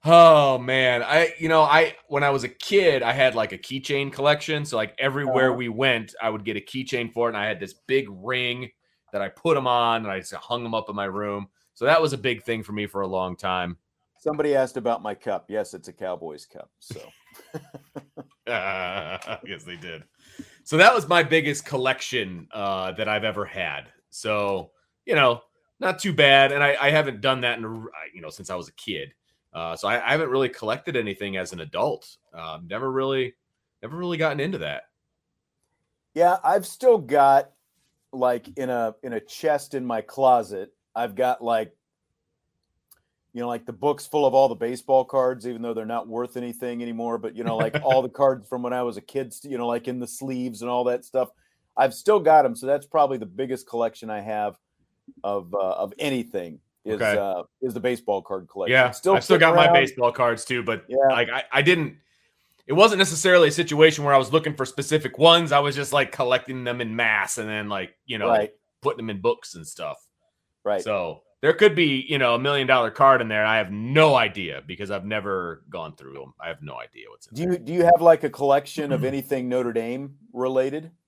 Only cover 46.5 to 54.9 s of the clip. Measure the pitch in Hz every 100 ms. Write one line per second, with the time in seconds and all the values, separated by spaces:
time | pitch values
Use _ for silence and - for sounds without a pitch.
46.5 | 117 123 120 120 113 117 117 107 104 117
47.5 | 113 113 - 135 131 127 - 139 127 101
48.5 | 123 123 127 123 101 - 139 127 - 147
49.5 | 127 120 120 127 123 120 - 135 127 123
50.5 | 107 120 123 123 123 - 135 123 _ _
51.5 | _ _ - 135 135 - 208 160 156 135
52.5 | 117 131 143 139 160 143 131 104 95 131
53.5 | 127 - 117 117 - 113 107 104 107 104
54.5 | - _ _ _